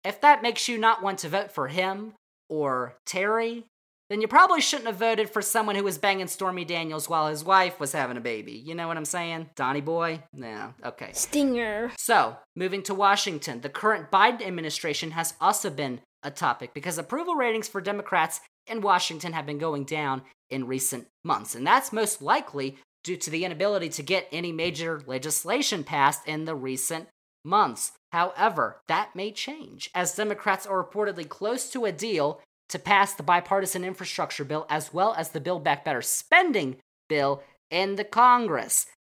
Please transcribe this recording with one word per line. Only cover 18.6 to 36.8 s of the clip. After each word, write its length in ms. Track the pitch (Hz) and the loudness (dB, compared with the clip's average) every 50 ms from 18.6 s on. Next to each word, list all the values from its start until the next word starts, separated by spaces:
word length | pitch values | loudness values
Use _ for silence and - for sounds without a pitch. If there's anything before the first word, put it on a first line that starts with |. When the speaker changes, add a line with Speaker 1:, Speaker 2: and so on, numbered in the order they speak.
| _ | _
Speaker 1:
in 140 | - 226 226 | -8 -6 -2
Washington 520 | 196 202 185 180 175 - 170 156 156 175 165 | 2 2 2 2 2 -2 -6 -6 -8 -6 -6
have 120 | 160 147 | -4 -4
been 120 | 147 147 | -4 -6
going 280 | 143 160 165 151 143 139 | -4 -4 -2 -2 -4 -4
down 360 | 139 156 156 147 139 135 131 131 - _ _ _ _ | -4 -4 -2 -2 -2 -2 -4 -6 -14 _ _ _ _
in 180 | - 135 127 | -6 -6 -4
recent 400 | 120 131 131 - - 139 120 117 _ _ _ _ | -4 -4 -2 -2 -4 -4 -6 -12 _ _ _ _
months. 320 | 170 143 101 104 - - | -2 -2 -2 -2 -8 -8
And 100 | 117 131 | -4 2
that's 280 | 165 220 269 269 - 220 | 4 4 4 2 0 -2
most 280 | 220 214 202 - - | -2 -2 -2 -2 -4
likely 560 | 139 151 226 302 - - - 143 135 135 135 - _ _ _ _ - | 0 2 2 2 0 -4 -6 -6 -6 -6 -6 -10 _ _ _ _ -8
due 140 | 170 180 | -8 -6
to 120 | - - 147 | -6 -6 -4
the 160 | 151 165 180 | -4 -4 -4
inability 440 | 180 170 151 190 208 208 190 175 156 | -4 -2 0 0 0 2 0 -2 -4
to 140 | 143 - 143 | -6 -8 -2
get 240 | 147 190 185 180 - | 0 0 0 0 -4
any 200 | 151 165 175 175 | -8 -6 -6 -6
major 500 | 165 160 165 175 156 147 165 165 160 147 131 | -4 -2 -2 -2 -2 -4 -4 -4 -4 -6 -6
legislation 760 | 127 127 131 131 156 151 - - 170 220 285 277 - 220 175 143 | -6 -6 -6 -2 -2 -4 -2 0 0 0 0 0 0 -2 -4 -4
passed 440 | - 156 147 135 143 147 - - | -4 2 4 4 4 4 2 -6
in 180 | 156 156 151 156 | -6 -6 -4 -4
the 100 | 160 160 | -6 -6
recent 520 | 139 127 131 131 127 - - 165 160 - - _ _ _ _ _ _ _ | -6 -6 -6 -4 -4 -4 -4 -4 -6 -8 -14 _ _ _ _ _ _ _
months. 500 | 147 185 214 202 175 - - - - - _ _ _ | 2 4 4 4 2 0 -4 -8 -8 -8 _ _ _
However, 680 | - 170 175 185 - - 196 226 185 156 123 104 - - _ | 0 0 0 0 2 2 2 2 4 2 0 0 -2 -10 _
that 280 | - 160 165 247 - - | 0 0 0 0 -2 -6
may 160 | 180 196 214 | -8 -8 -8
change, 580 | - - - - 294 320 - - - - - - - | -8 -8 -10 -10 -10 -14 -16 -18 -14 -14 -14 -6 -2
as 180 | 180 180 185 - | -2 -2 -2 -2
Democrats 540 | - 214 208 202 208 - 208 190 190 - | -2 -4 -4 -4 -2 0 -2 -2 -2 -2
are 160 | 202 196 185 180 | -2 -2 -2 -2
reportedly 440 | 180 - 208 208 202 190 175 165 | -2 -4 -2 -2 -2 -4 -6 -10
close 420 | 143 - - 196 214 240 262 - - | -12 -10 -6 -4 -4 -2 -4 -6 -6
to 140 | - 262 233 | -4 -2 -2
a 60 | 202 | -2
deal 500 | 170 147 208 226 202 156 143 147 156 - - _ _ _ _ _ | -2 -2 -4 -2 2 2 2 0 0 -4 -14 _ _ _ _ _
to 100 | - 165 | -10 -8
pass 340 | - 185 202 196 196 196 - | 2 4 6 6 6 4 0
the 80 | - | -4
bipartisan 640 | 147 165 180 180 175 - 196 196 190 180 - 185 180 | 4 4 4 4 4 2 2 2 2 0 -2 -4 -4
infrastructure 600 | 190 185 - 185 - - - 160 - - - 147 | -6 -6 -8 -8 -6 -4 -4 -4 -4 -4 -8 -6
bill 200 | 135 151 156 156 - | -4 -4 -6 -2 -2
as 240 | 151 156 147 - - | -4 -4 -4 -4 -2
well 200 | 175 196 220 226 | 0 0 2 2
as 140 | - 160 - | -2 -4 -4
the 120 | - 160 | -6 -6
Build 220 | 135 170 185 170 147 | -4 -4 -4 0 2
Back 200 | 160 170 170 - | 0 0 0 0
Better 180 | 165 139 120 | -2 -2 -2
spending 760 | 110 - - - - - 320 349 381 339 254 202 151 131 131 - | -2 -2 -4 -4 0 4 4 4 6 4 2 0 0 -2 -4 -8